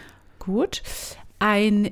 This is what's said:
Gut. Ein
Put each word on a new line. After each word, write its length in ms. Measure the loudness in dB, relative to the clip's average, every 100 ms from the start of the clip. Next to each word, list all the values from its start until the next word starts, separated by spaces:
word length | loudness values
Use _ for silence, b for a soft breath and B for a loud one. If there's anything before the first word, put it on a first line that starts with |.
| B B B -12
Gut. 420 | -4 0 0 -4 B B B B B -2
Ein 500 | 2 4 4 4 2